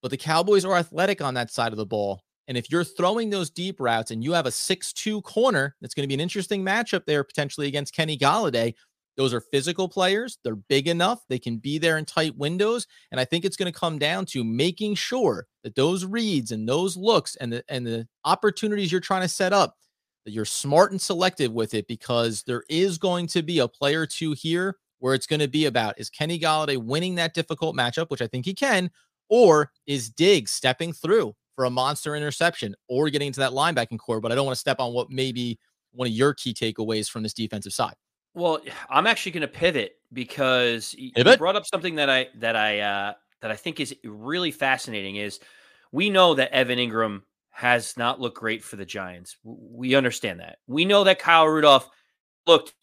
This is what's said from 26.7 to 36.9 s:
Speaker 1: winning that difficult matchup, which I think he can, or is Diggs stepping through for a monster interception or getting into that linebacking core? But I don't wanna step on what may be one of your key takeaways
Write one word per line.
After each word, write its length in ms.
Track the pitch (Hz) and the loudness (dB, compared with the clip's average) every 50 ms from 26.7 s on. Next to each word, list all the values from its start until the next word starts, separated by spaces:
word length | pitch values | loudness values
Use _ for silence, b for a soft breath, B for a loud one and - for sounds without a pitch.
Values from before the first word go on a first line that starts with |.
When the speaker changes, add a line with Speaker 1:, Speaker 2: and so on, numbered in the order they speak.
| 139 | -2
Speaker 1:
winning 400 | 127 113 113 135 156 175 185 185 | -4 -2 -2 -2 -2 -2 -2 -2
that 180 | 175 170 165 _ | -2 -2 -2 _
difficult 420 | 170 160 _ 165 - 165 156 - | -4 -6 _ -4 -4 -4 -4 -2
matchup, 320 | 131 123 120 - - 170 165 | -2 -2 -2 -2 -4 -4 -4
which 140 | 139 123 | -4 -6
I 60 | 123 110 | -6 -6
think 160 | - 127 123 | -6 -6 -6
he 100 | 185 196 | -6 -4
can, 340 | - 277 277 233 185 180 180 _ _ _ _ _ _ _ _ | -2 0 2 2 2 0 -2 _ _ _ _ _ _ _ _
or 440 | 214 240 240 190 156 151 147 - _ _ _ | 6 8 8 10 8 8 6 2 _ _ _
is 240 | - 143 135 117 110 | -4 -4 -4 -4 -8
Diggs 420 | 113 - 160 190 208 160 110 98 | 0 2 4 6 6 4 2 -2
stepping 400 | - - - 131 127 - 165 170 | -8 -2 0 0 0 0 -4 -8
through 420 | 165 - - 160 202 226 156 107 104 _ _ _ _ | -8 -8 -2 0 2 2 2 0 -6 _ _ _ _
for 80 | - 131 | -2 -2
a 60 | 127 | 0
monster 440 | 123 127 127 139 147 - - 151 151 | 0 0 0 0 -2 -4 -6 -6 -6
interception 640 | 151 147 143 - - 165 170 170 - - 107 98 _ _ _ | -4 -4 -6 -2 0 0 0 0 -2 -8 -10 -10 _ _ _
or 220 | 127 127 151 156 | 0 0 0 2
getting 160 | 135 147 143 | 0 -2 -4
into 140 | 143 127 135 | -4 -2 -2
that 100 | 135 131 | -2 -2
linebacking 480 | 127 135 147 170 170 131 117 - 120 107 | 0 0 0 2 2 0 -2 -2 -6 -10
core? 220 | - - 117 113 | -4 -4 -4 -2
But 100 | 107 117 | -2 -2
I 60 | 120 | 0
don't 100 | 131 139 | 0 0
wanna 80 | 135 127 | 0 -2
step 240 | - - 143 127 - | -4 -2 -2 -2 0
on 140 | 131 120 | -2 -2
what 180 | 120 123 120 - | -2 -4 -6 -4
may 220 | 135 131 131 131 | -4 -4 -4 -4
be 260 | 120 123 120 120 113 _ _ _ _ _ _ _ | -4 -4 -4 -6 -6 _ _ _ _ _ _ _
one 160 | _ 120 127 | _ -6 -4
of 80 | 120 110 | -2 2
your 200 | 110 131 147 139 | 2 2 2 2
key 200 | - - 127 110 | 0 -6 -8 -6
takeaways 560 | - 117 113 104 - 110 107 | -4 -4 -4 -4 -4 -4 -2